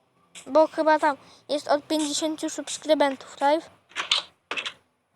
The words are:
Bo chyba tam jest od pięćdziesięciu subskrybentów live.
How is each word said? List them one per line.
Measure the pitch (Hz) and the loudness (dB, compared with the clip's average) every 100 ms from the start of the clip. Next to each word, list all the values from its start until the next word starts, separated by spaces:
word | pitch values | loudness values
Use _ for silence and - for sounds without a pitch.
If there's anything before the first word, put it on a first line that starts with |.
| _ _ _ - 269 | _ _ _ -20 0
Bo | 294 311 | 4 4
chyba | - 311 302 | 2 2 4
tam | 311 277 - - - | 2 -2 -10 -20 -6
jest | 294 - | -6 0
od | 294 - | -2 0
pięćdziesięciu | 311 294 294 311 311 320 | -4 -2 -2 -4 -4 -6
subskrybentów | - - - 285 294 285 269 - - | -8 -10 -10 0 2 2 0 -14 -2
live. | 277 320 - _ _ - - - - _ - - - - _ _ _ | 0 0 -2 _ _ -10 -4 -4 -4 _ -10 -8 -8 -14 _ _ _